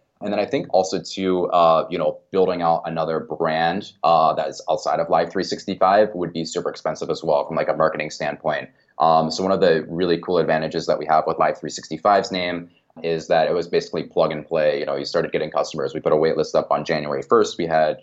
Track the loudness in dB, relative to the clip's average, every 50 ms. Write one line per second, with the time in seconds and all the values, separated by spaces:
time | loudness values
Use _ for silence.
0 | _ _ _ -10 -8 -4 -2 -2 -2 0 -2 -4 -2 0 2 2 2 2 -2 -6
1 | -6 -6 -6 -4 0 0 0 0 0 2 4 4 6 6 4 4 2 0 -2 -2
2 | -2 -2 -2 -4 _ _ 0 2 2 2 2 0 0 0 0 0 -2 -4 -4 -4
3 | -2 -2 -2 -4 -4 -6 -6 -4 -2 0 0 0 0 0 -2 -2 -6 -10 -6 _
4 | 2 4 4 6 6 4 2 0 -2 -4 -6 -6 -4 -2 -2 -2 -2 -2 -2 -2
5 | 0 2 2 2 0 0 -2 -4 -4 -4 -6 -8 -6 -6 -2 0 2 4 6 6
6 | 4 2 0 -4 -6 -6 -6 -6 -8 -6 -6 -6 -4 -6 -6 -6 -6 -6 -6 -6
7 | -4 -6 -6 -4 0 0 2 2 0 0 -2 -2 -2 0 0 2 2 0 0 -2
8 | -6 -8 -8 -6 -6 -6 -6 -4 -4 -2 -2 -4 -6 -10 _ _ _ _ _ 2
9 | 4 4 4 4 2 0 -2 -2 0 0 2 4 4 4 4 2 0 -4 -4 -2
10 | 0 0 0 0 0 0 0 2 2 2 0 0 -2 -2 -4 -4 -2 -2 -2 -2
11 | 0 2 2 2 2 2 0 0 0 0 0 -4 -8 -10 -10 -10 -10 -10 -6 0
12 | 2 4 4 4 2 0 -2 -4 -4 -4 -4 -6 -8 -12 _ _ _ _ _ -6
13 | -4 -2 -2 -2 0 2 2 2 2 2 0 0 -2 0 -2 -2 -2 -2 -4 -6
14 | -6 -2 0 0 2 2 0 -4 -6 -4 -2 0 2 2 0 0 -2 -4 -4 -4
15 | -4 -2 -2 -2 0 0 -2 -2 -2 -2 -2 -2 -4 -2 -4 -6 -4 -4 -4 -2
16 | 0 2 2 4 4 2 2 0 -2 0 0 0 0 0 0 -2 0 -2 -2 -2
17 | -2 -4 -6 -6 0 2 4 4 4 2 -2 -4 -2 0 2 2 2 2 0 -2